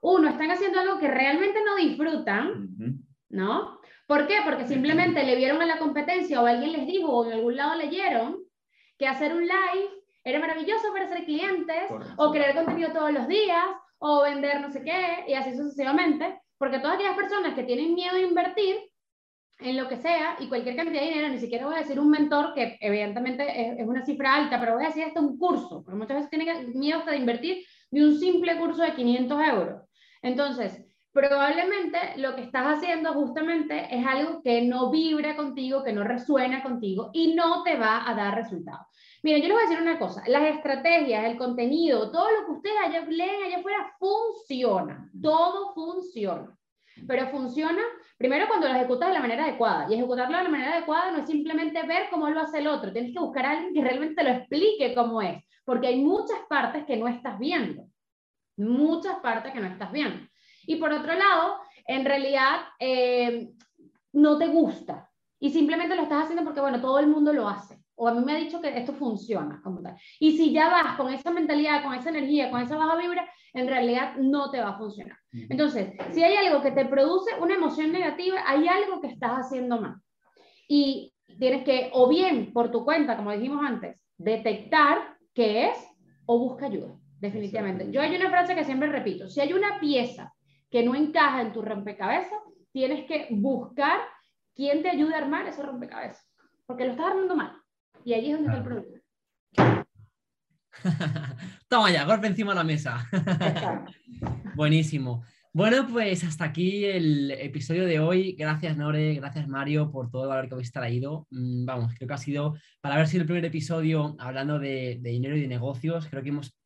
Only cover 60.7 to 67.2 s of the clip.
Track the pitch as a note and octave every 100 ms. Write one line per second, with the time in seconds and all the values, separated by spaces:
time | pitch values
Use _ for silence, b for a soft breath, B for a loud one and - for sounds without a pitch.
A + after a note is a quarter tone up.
60.7 | D#4+ D#4 D4+ D4+ F4 G4 F4 F4 G4+ B
61.7 | B - C4 C4+ C#4 C4+ C4+ C4+ E4 -
62.7 | - C4 B3+ B3 B3 A#3+ A#3+ A#3+ - _
63.7 | _ _ _ _ C#4+ D4+ D4+ E4 D#4 D#4
64.7 | - - - - _ _ _ C#4+ E4 D4
65.7 | D#4+ E4+ F4+ D4+ D4 D#4 E4+ D4+ C#4+ C#4
66.7 | B3 B3+ C4+ D4 D4+